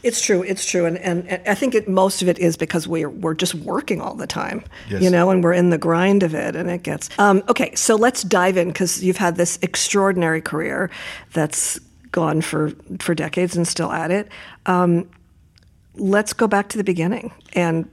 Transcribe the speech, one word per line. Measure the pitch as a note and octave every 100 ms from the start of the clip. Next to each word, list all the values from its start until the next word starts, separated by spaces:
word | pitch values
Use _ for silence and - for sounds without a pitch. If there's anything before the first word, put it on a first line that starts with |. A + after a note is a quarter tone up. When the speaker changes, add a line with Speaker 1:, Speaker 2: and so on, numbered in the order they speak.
Speaker 1:
It's | A#3+ A#3
true. | - F#3+
It's | F#3 F#3+
true. | - F#3 E3+
And, | E3+
and, | F#3 F3 F3
and | F#3 -
I |
think | G3 C4+
it, | A3 G#3
most | F#3+ F#3+ -
of | F3+
it | F3
is | F3 D#3+
because | E3 E3+ F3
we're, | E3 D3
we're | - E3
just | D#3+ F3+ E3
working | C#3+ A#3 - F#3
all | -
the | - -
time, | - - A3+ - - -
Speaker 2:
Yes. | G3
Speaker 1:
you | F#3
know, | F3 F#3
and | F#3
we're | E3+
in | F3 F3
the | D#3+
grind | E3+ E3 F#3+ G3+
of | F3
it, | D#3 -
and | D#3+ F3
it | F3
gets, | - D3+ - -
um, | G3+ F#3+ -
okay, | A3+ G#3+
so | - - A3
let's | A#3 B3+
dive | F#3 F#3+ F3+ F#3
in, | F3
'cause | D#3+ F3+ -
you've | F#3 F3+
had | F3+
this | E3+ F3 -
extraordinary | F3+ - - G3+ G3 F3+ E3 D#3+
career | D#3 D3+ D#3+ - F3 - - - -
that's | E3 D3+ - - - - _ -
gone | - D#3+ D#3
for, | D#3+ D#3 D3+ D3 - F3+
for | - D#3+
decades | D#3 F3+ F3+ F3
and | E3+
still | - E3
at | E3 E3
it. | F#3+ G#3 - - - -
Um, | F3+ F3 E3+ F3+ _ _ _ _ _ _ _ _ -
let's | G3 G3+ G#3+
go | - A3+
back | G3+ G3+
to | A3
the |
beginning | G3 F3 E3 - A#3 - _
and | F3+ E3+ E3 -